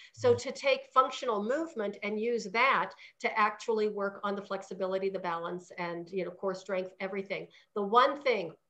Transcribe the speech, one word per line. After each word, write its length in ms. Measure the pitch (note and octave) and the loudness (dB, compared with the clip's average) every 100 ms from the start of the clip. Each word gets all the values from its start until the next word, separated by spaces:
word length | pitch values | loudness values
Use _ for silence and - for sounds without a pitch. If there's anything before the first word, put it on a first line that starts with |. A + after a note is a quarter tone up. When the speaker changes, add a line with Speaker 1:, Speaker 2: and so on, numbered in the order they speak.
| - | -20
Speaker 1:
So 180 | - B3 | 0 4
Speaker 2:
Right. 80 | A#3+ | 4
Speaker 1:
to 120 | C4+ | 0
take 360 | - C#4 C4 - C4 | -2 0 0 2 4
functional 480 | C4+ - B3+ G#3 | 4 0 -2 0
movement 540 | G#3+ D4 E4 A3 G3+ G3+ | 0 -2 -2 -4 -6 -4
and 180 | G#3 G#3+ | -4 -2
use 260 | A#3 A#3 F#3+ | 0 -2 0
that 460 | A3+ C4+ G3 F3+ - - - | 2 4 4 0 -6 -20 -6
to 200 | A3 A3 | -2 2
actually 480 | G#3+ G#3+ - A3 G#3+ | 2 2 -2 2 2
work 300 | G3+ G3 G3 | 0 -4 -2
on 120 | G3+ G3+ | -4 -4
the 60 | |
flexibility, 680 | G3 G3 - G3 F#3 F#3+ G3 | -4 -8 -6 -4 -2 0 0
the 100 | F#3+ | -2
balance, 520 | F3+ E3+ E3+ F3+ - - | -2 -2 -4 -6 -8 -6
and, 320 | E3+ E3+ E3+ | -4 -4 -6
you 160 | F#3+ D#3+ | -4 -4
know, 60 | |
core 240 | - F#3+ F#3 | -2 -4 -4
strength, 360 | - F#3 F#3 - | -4 -4 -4 -6
everything. 480 | F#3+ G3 G3 E3 E3+ - _ G#3 | -6 -4 -4 -6 -8 -16 _ -4
The 80 | |
one 360 | G3 A#3 C#4+ D4 | 4 6 6 4
thing, 280 | C4+ G#3+ E3 - | 2 2 -2 -10